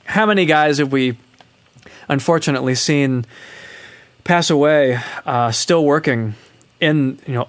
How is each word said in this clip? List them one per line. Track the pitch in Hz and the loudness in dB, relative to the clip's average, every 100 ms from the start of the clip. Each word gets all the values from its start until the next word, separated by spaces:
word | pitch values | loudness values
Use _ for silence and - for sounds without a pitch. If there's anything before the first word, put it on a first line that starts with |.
| - | -4
how | 202 214 | 0 2
many | 202 165 | 2 2
guys | 156 151 143 | 2 2 0
have | 143 | 0
we | 135 127 120 _ _ - _ _ _ - - - | 0 -2 -4 _ _ -20 _ _ _ -20 -20 -4
unfortunately | 139 - 165 160 135 131 | -2 0 0 0 -2 -2
seen | 127 - 147 135 127 120 - - - - - - - - _ | -2 0 0 0 -2 -6 -14 -20 -20 -20 -20 -20 -20 -20 _
pass | - 175 - | 0 0 2
away, | 151 147 151 135 120 - - | 2 2 4 2 0 -6 -12
uh, | - 123 120 | -4 -2 0
still | 113 - 170 | -2 0 2
working | 147 151 151 117 110 107 - _ _ _ | 2 2 0 -2 -4 -8 -18 _ _ _
in, | 160 156 131 135 - | 0 0 -2 -4 -8
you | |
know, | 123 | -6